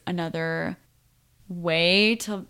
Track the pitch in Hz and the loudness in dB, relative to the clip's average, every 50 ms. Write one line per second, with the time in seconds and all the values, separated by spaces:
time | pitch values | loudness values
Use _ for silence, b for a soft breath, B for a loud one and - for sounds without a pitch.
0 | - - 180 175 165 165 165 165 165 165 165 165 165 165 180 - _ _ _ _ | -8 -6 -4 -4 -4 -4 -4 -4 -4 -2 -2 -4 -4 -6 -6 -10 _ _ _ _
1 | _ _ _ _ _ _ _ _ _ - 185 175 170 170 160 165 170 175 185 202 | _ _ _ _ _ _ _ _ _ -14 -10 -6 -2 0 2 2 4 4 6 6
2 | 208 214 233 226 - 220 214 190 - - | 6 4 2 0 -2 -6 -8 -8 -8 -12